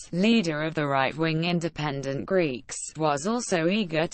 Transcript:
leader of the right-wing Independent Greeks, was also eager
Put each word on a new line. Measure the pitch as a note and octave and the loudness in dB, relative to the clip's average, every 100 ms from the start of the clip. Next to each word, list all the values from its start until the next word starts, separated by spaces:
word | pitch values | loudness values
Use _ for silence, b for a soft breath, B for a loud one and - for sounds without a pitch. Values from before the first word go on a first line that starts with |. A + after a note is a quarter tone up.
| - | -6
leader | E3+ G#3+ A#3 E3+ D3 | 2 4 4 2 -2
of | D#3 | -2
the | D#3+ D3 | -2 0
right-wing | C3+ C3 D3+ D#3+ D#3 | 2 2 2 0 2
Independent | E3+ F3 E3 - D3+ C#3 C3+ C3+ | 2 0 -2 -4 -4 -4 -4 -6
Greeks, | F#2+ F#3+ D#3+ B2 - - - D3+ | 0 2 2 -2 -10 -12 -10 -2
was | D#3 C#3+ F3 | 0 0 0
also | A#3+ A3+ F3 D#3+ | -2 0 2 2
eager | G#3 F3+ D#3+ E3+ | 0 0 0 -2